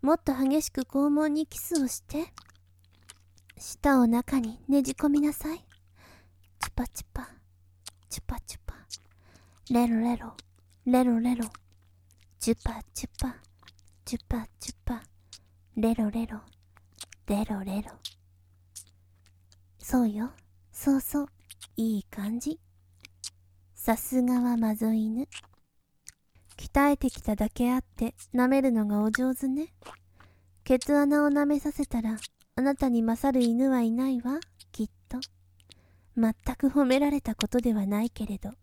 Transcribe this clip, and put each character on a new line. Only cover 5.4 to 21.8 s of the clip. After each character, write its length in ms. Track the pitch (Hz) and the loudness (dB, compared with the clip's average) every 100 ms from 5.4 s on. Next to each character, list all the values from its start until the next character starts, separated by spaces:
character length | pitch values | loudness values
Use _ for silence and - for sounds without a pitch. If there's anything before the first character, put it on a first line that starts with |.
| 302 | -8
い。 120 | 330 _ _ _ _ - - _ _ _ _ | -8 _ _ _ _ -20 -20 _ _ _ _
チ 100 | - | -8
ュ 20 | - | -6
パ 120 | 247 | -8
チ 160 | - | -10
ュ 20 | - | -14
パ。 160 | - 247 - _ _ _ _ - _ _ | -14 -14 -18 _ _ _ _ -20 _ _
チ 100 | - | -14
ュ 40 | - | -8
パ 120 | 247 | -10
チ 160 | - - | -10 -16
ュ 20 | - | -14
パ。 100 | - - - _ _ - - _ _ - | -16 -16 -18 _ _ -20 -20 _ _ 0
レ 180 | 240 240 | 2 4
ロ 120 | 226 | 2
レ 180 | 233 240 | 0 -2
ロ。 180 | 226 - - _ _ _ - | -8 -18 -20 _ _ _ 2
レ 180 | 247 | 4
ロ 160 | 247 233 | 4 2
レ 160 | 240 240 | 2 -2
ロ。 100 | 220 - _ _ _ _ _ _ _ _ | -4 -10 _ _ _ _ _ _ _ _
チ 120 | - | -2
ュ 60 | 226 | -2
パ 200 | - 220 - | -2 -8 -12
チ 120 | - - | -12 -12
ュ 40 | - | -6
パ。 160 | 254 - - _ - - - _ - | -8 -8 -20 _ -20 -20 -20 _ -8
チ 120 | 240 | -8
ュ 20 | - | -4
パ 200 | 240 220 _ | -6 -6 _
チ 120 | - | -14
ュ 40 | - - | -8 -6
パ。 160 | 233 - _ _ - _ _ _ - | -6 -8 _ _ -20 _ _ _ 0
レ 200 | 226 233 | 0 2
ロ 160 | 214 | 0
レ 160 | 226 226 | -2 -6
ロ。 140 | 220 - _ _ _ _ - - - - | -10 -16 _ _ _ _ -20 -20 -20 -4
レ 180 | 202 220 | -2 -2
ロ 180 | 208 | -6
レ 180 | 190 196 | -4 -6
ロ。 100 | 208 - - - _ _ _ _ _ - - _ _ _ _ _ _ _ _ _ | -8 -14 -20 -20 _ _ _ _ _ -20 -20 _ _ _ _ _ _ _ _ _
そ 220 | - 254 | -2 2
う 80 | 233 | 2
よ。 220 | 208 240 - _ _ _ | 0 -8 -10 _ _ _
そ 260 | - - 269 | -4 0 2
う 40 | |
そ 220 | - 294 | 0 -4
う。 40 | 285 _ - - - | -6 _ -20 -20 -16
い 240 | - | -4